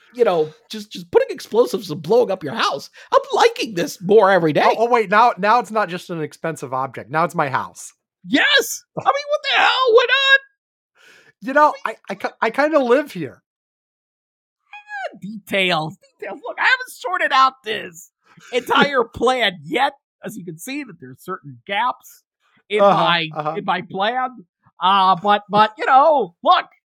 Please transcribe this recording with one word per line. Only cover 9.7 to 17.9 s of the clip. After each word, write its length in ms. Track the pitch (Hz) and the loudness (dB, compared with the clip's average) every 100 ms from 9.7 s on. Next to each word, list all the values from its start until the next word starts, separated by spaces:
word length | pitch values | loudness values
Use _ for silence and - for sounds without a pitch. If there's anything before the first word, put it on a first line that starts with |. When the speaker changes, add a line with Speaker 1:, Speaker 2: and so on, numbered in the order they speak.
| 480 508 | 2 2
Speaker 1:
Why 120 | 440 494 | 4 4
not? 300 | 523 539 554 539 _ _ _ _ _ _ _ _ _ | 2 2 0 -6 _ _ _ _ _ _ _ _ _
Speaker 2:
You 120 | 202 | -4
know, 200 | 269 302 - - | 2 2 2 -8
I, 100 | 220 - | -10 -12
I 60 | 202 | -10
ki-, 120 | - - | -10 -4
I 80 | 226 | -4
kinda 300 | 220 294 311 | 0 0 2
live 340 | 247 254 302 | 2 2 0
here. 300 | 180 139 101 _ _ _ _ _ _ _ _ _ _ _ _ _ 831 831 831 762 - | -6 -10 -12 _ _ _ _ _ _ _ _ _ _ _ _ _ -20 -14 -12 -12 -12
Speaker 1:
Details, 760 | 185 214 - 196 185 165 156 - _ _ | -16 -16 -6 -4 -2 -2 -4 -12 _ _
details. 200 | - 330 440 | -14 -12 -12
Look, 100 | - | -4
I 40 | |
haven't 260 | - 508 494 | 0 0 -4
sorted 420 | - - 359 311 | -12 -8 -4 0
out 220 | 269 262 262 | 2 2 0
this 480 | 214 214 180 | -8 -10 -10